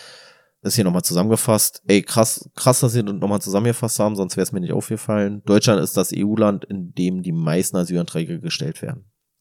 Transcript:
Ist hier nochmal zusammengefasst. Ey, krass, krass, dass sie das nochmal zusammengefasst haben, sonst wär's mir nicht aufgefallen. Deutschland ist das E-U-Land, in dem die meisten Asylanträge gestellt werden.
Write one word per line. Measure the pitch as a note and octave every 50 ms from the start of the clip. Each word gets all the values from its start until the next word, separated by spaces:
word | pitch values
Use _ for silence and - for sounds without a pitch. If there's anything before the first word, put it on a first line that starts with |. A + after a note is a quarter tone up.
| - - - - - - _ _ _ _ _ _ -
Ist | G2 -
hier | A2 G2+
nochmal | F#2 F2 F2+ F2
zusammengefasst. | - E2+ F2+ G2 A2 A2+ A2 - - A2 G#2+ - - - - -
Ey, | - G2 G2+ -
krass, | - - A#2+ A2 - - - - - _
krass, | - - B2+ B2 -
dass | C#3+ A#2+ A2
sie | B2 G#2+
das | G2+ G2
nochmal | F2+ F#2+ G2+ G#2 -
zusammengefasst | - G2 F#2+ G2+ A2+ A#2+ A2+ - A#2+ A2 - -
haben, | G#2 G#2+ G#2+
sonst | G2 F#2+ F#2 -
wär's | F#2+ F#2 -
mir | - F#2
nicht | F2+ D#2+ E2+
aufgefallen. | F#2+ - - A2+ G#2+ - - G#2+ G#2 G2+ G2+ G#2 G#2 -
Deutschland | - G2+ - - B2+ G#2+ F#2+
ist | D2 - -
das | G2 F#2 -
E-U-Land, | F2+ - G2 G#2 G#2+ A2 G#2+ G#2 G2+ F#2+ -
in | - G2+ G2 F2+ F2 -
dem | - F2+ F2+ F#2 F#2 F2+
die | F2+
meisten | D#2+ E2 D#2+ D#2 D#2+ F#2 F#2+ - -
Asylanträge | F#2 F2 F2 F2+ F2 F2 - - E2 E2+ - E2+ D#2
gestellt | - E2 - - C#2 D2 - - -
werden. | - B2 - - _ _ _ _ _ _ _